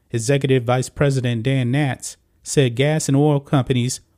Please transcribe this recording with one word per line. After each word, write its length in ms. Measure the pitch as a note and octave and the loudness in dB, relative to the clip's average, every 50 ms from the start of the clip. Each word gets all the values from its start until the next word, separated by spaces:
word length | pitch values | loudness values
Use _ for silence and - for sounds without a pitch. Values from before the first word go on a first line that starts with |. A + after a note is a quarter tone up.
| _ _ | _ _
Executive 540 | - A#2 A2 A#2 C#3 C#3+ C#3 C3 C3 C3 A#2+ | -6 -4 0 0 0 0 2 2 2 2 2
Vice 240 | A2+ B2 C3 C3 - | 0 0 0 -2 -4
President 540 | - - D3+ C#3+ C3+ C3 A#2+ B2 A#2+ A2+ | -2 -2 0 0 0 0 -2 -2 -2 -2
Dan 280 | A2 C3 C3+ C3+ B2 A#2+ | -2 -2 0 0 0 0
Nats 460 | B2+ C#3+ D3+ C3 B2 - - - - - _ _ _ _ | 0 0 0 -2 -4 -6 -10 -16 -16 -18 _ _ _ _
said 340 | - - - D#3 C3+ B2 A#2+ | -14 -2 0 2 2 2 2
gas 320 | A#2 C3+ D3 D#3 D#3+ - - | 0 0 0 0 0 0 0
and 80 | C3+ | 2
oil 240 | C#3 D3 D3+ D3 C#3 | 2 4 2 2 0
companies 600 | C#3 - - C#3 B2 - C3+ B2 A#2+ B2+ - - _ _ _ | 0 0 0 0 0 0 0 -2 -2 -4 -6 -8 _ _ _